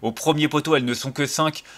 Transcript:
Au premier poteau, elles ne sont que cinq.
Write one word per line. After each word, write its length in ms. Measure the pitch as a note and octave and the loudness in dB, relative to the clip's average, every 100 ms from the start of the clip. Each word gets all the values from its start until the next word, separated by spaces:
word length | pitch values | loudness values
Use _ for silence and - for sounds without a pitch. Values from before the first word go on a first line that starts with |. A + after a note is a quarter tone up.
Au 100 | A2 | -6
premier 340 | A2+ D#3 D3+ D3+ | -2 0 2 2
poteau, 300 | D3+ D3 D3+ | 0 2 2
elles 80 | B2 | 2
ne 100 | A#2+ | -2
sont 160 | C3+ | -6
que 160 | B2+ C#3+ | -4 -4
cinq. 380 | - D#3 - - | 0 -2 -2 -14